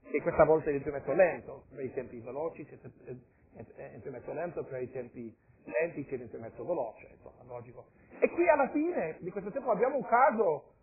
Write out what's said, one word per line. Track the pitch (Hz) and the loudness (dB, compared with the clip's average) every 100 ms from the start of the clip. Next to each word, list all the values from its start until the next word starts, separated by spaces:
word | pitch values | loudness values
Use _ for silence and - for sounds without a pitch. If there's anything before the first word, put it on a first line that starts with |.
e | - 147 | -2 -2
questa | 170 156 | 0 4
volta | 151 160 156 | 6 6 2
è | |
l'intermezzo | 143 143 143 139 | -2 -2 -6 -2
lento, | 151 180 127 - 135 - | 4 4 4 -10 -16 -16
per | 143 | -10
i | 131 | -6
tempi | - 117 123 | -6 -8 -12
veloci | 117 135 165 165 147 | -10 -6 -6 -8 -16
c'è, | 127 127 - - | -16 -18 -18 -16
eh, | 123 _ _ _ - 110 - | -16 _ _ _ -20 -18 -16
eh, | 139 139 | -16 -14
intermezzo | 123 123 - | -12 -12 -10
lento, | 139 175 160 | -8 -6 -6
per | 131 131 | -8 -8
i | 123 | -6
tempi | 127 120 127 113 107 _ _ | -8 -10 -10 -14 -14 _ _
lenti | - 147 170 156 135 | -4 -2 -2 -4 -8
c'è | 127 | -8
l'intermezzo | 120 131 113 - 123 | -8 -12 -12 -10 -4
veloce, | 165 113 - - | -2 -2 -8 -20
insomma, | - - - 127 | -20 -20 -20 -14
logico. | 123 120 120 - _ - - | -14 -14 -18 -20 _ -20 2
E | - | 2
qui | - 349 | 4 4
alla | 294 262 | 6 4
fine | 302 330 311 165 - | 2 0 0 -2 -4
di | 180 | -8
questo | 196 190 | -8 -6
tempo | 262 247 | -4 0
abbiamo | 202 247 294 | 4 4 2
un | 185 | 4
caso | 233 285 226 196 143 - _ | 6 6 6 2 2 -6 _